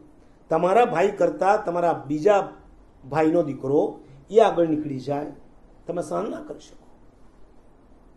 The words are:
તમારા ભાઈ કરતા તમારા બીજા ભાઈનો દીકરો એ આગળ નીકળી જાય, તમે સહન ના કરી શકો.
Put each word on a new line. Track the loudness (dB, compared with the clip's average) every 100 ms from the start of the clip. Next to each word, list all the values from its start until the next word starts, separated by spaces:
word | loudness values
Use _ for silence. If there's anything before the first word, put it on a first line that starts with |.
| -20 -20 -20 _ _
તમારા | 0 2 4
ભાઈ | 2 2 0
કરતા | 2 -2 2 0 2
તમારા | 0 -2 -2 -2 -6
બીજા | 0 2 2 0 -14 -20 -20 -20 -20 -6
ભાઈનો | 0 2 2
દીકરો | -2 -6 -2 0 0 -6 -20 -20 2
એ | 4
આગળ | 4 4 0
નીકળી | 0 -4 -8
જાય, | -6 -6 -8 -14 -20 -20 -20 -20 -10
તમે | -8
સહન | -6 -6 -6
ના | -10
કરી | -14 -16
શકો. | -18 -20 -20 -20 -20 _ -20 -20 -20 -20 -20 -20 -20 -20 -20